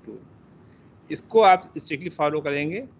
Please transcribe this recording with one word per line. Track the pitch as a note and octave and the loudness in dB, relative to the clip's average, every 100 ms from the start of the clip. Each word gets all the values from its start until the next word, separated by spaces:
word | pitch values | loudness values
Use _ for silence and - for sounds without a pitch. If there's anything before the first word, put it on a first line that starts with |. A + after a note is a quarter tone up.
two। | A2+ A2 - _ _ _ _ _ _ _ _ | -20 -20 -20 _ _ _ _ _ _ _ _
इसको | B2+ - A3 | -14 0 4
आप | G3+ F#3 - D3+ | 6 4 0 -16
strictly | - D3 F3 | -10 -10 -10
follow | - D3 D3+ | -4 -4 -2
करेंगे, | C#3+ C#3+ D3+ G3 C4+ | -4 -4 -6 -8 -12